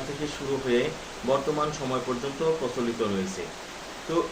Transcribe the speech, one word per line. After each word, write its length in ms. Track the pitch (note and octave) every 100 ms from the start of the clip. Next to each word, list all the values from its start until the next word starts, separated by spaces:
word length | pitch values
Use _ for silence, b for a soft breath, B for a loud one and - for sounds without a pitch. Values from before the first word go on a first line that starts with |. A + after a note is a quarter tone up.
| C3+
থেকে 180 | C#3 D3+ -
শুরু 160 | C3+ C3+
হয়ে 260 | C3 A#2+ D3 - - - A#2+
বর্তমান 440 | C3+ C#3+ D3 D3+ D3
সময় 240 | C3 B2+ B2
পর্যন্ত 340 | B2 C#3 C3+ D#3+ -
প্রচলিত 420 | B2+ C3 A#2+ A2
রয়েছে। 420 | G#2+ G2 F#2+ F#2+ E2 - - - - - -
তো 160 | E3 -